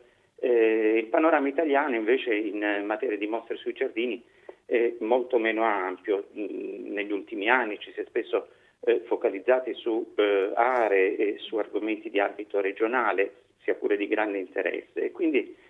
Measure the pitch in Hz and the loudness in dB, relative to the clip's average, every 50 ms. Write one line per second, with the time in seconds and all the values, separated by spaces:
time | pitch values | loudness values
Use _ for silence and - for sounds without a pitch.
0 | - _ _ _ _ _ _ - - 131 123 117 113 110 110 110 110 107 110 113 | -14 _ _ _ _ _ _ -4 0 2 4 6 6 4 4 4 4 4 2 2
1 | 113 - - 165 160 160 160 147 139 143 139 170 165 151 139 139 151 147 123 113 | 2 0 2 2 4 4 4 2 2 0 0 0 0 2 2 2 2 0 -2 0
2 | 107 107 127 131 - 123 107 104 110 104 98 104 104 104 104 101 101 104 110 107 | 2 2 0 0 0 0 -2 -2 -2 -4 -4 -2 -2 -2 -2 -2 -2 -4 -4 -2
3 | - - 104 98 104 104 110 113 - - 95 - - 123 113 - 135 123 - 110 | -2 -4 -2 -4 -4 -4 -4 -6 -6 -8 -10 -8 -6 -8 -6 -4 -6 -4 -2 -2
4 | 123 123 107 87 - _ _ _ _ - - _ _ - - 117 117 113 - - | -4 -4 -4 -6 -10 _ _ _ _ -20 -20 _ _ -2 0 2 2 2 0 -2
5 | 113 107 123 127 120 - - 117 110 113 107 110 113 113 104 98 92 92 90 90 | 0 2 2 2 2 2 0 2 2 2 0 2 2 2 2 0 -2 -4 -6 -6
6 | - 110 98 98 101 - - 104 104 - 76 - 101 95 98 101 107 107 104 104 | -2 -2 -2 -2 -2 -6 -10 -8 -8 -8 -6 -8 -8 -8 -10 -10 -10 -8 -6 -6
7 | 101 104 104 98 - - 113 101 98 110 123 127 117 107 104 - - 98 - 104 | -4 -4 -4 -6 -6 -8 -8 -2 2 2 2 2 2 -2 -6 -8 -12 -12 -10 -10
8 | - - - 117 110 - - 101 - - - _ _ _ _ _ - 120 113 - | -10 -6 -4 -4 -2 -2 -2 -4 -4 -6 -12 _ _ _ _ _ 0 2 2 2
9 | - - 104 - - 110 95 98 - - 131 127 - 117 101 - - 117 110 113 | 0 -2 -2 0 0 -2 -2 0 2 2 2 2 2 -2 -8 -6 -4 -2 -2 -2
10 | - - - - 104 104 101 98 95 107 - - 117 127 127 123 117 104 98 98 | -2 -2 0 2 2 4 4 4 2 2 2 2 2 2 4 2 4 4 6 6
11 | 95 98 101 - 110 101 - - - - - 107 104 - - 101 107 110 110 104 | 4 4 2 2 0 0 -2 -4 -8 -6 -4 -4 -4 -2 -4 -4 -2 -2 -4 -4
12 | - 110 - 101 101 98 - - 107 - - 101 98 98 98 - 110 113 127 127 | -6 -2 0 0 0 0 -2 -6 -8 -4 -2 -2 -2 -2 -2 -2 -2 0 2 2
13 | 117 104 92 92 98 - - - _ _ _ _ - - 95 - - - 104 101 | 2 2 2 2 0 0 -4 -10 _ _ _ _ -4 -4 -2 -2 0 0 0 0
14 | 104 - 110 107 107 107 101 98 95 92 - - 90 85 82 - - - _ - | 0 0 0 0 0 0 -2 -4 -6 -6 -6 -4 -2 -2 -4 -6 -8 -8 _ -4
15 | - - - - 175 160 147 117 - - - - - - | -4 -4 -2 -2 0 0 2 0 0 -2 -8 -18 -20 -20